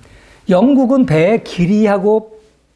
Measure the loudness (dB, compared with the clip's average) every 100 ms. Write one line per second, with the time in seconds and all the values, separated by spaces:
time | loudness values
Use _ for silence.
0 | -20 -20 -20 -16 -2 0 2 2 2 0
1 | 0 0 0 0 -4 -4 -2 0 0 0
2 | 0 -2 -4 -18 _ _ _